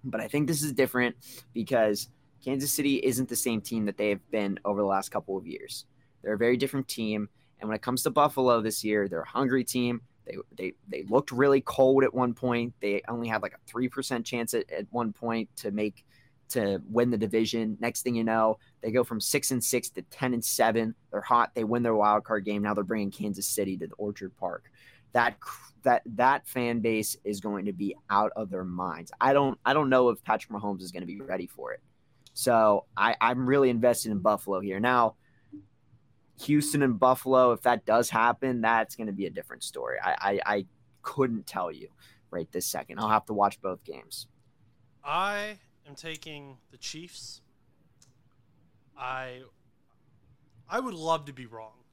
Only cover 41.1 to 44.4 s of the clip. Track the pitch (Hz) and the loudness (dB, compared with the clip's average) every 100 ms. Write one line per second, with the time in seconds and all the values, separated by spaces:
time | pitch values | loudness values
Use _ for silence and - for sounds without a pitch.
41.1 | - 131 113 - 95 90 73 - _ - | -2 -2 -2 -6 -6 -6 -8 -18 _ -20
42.1 | _ _ 90 82 90 - - 64 71 110 | _ _ -10 -8 -6 -6 -8 -10 -6 0
43.1 | 107 - 104 101 - 95 90 - 69 - | 0 0 0 0 0 -8 -8 -12 -18 -16
44.1 | - - _ | -16 -18 _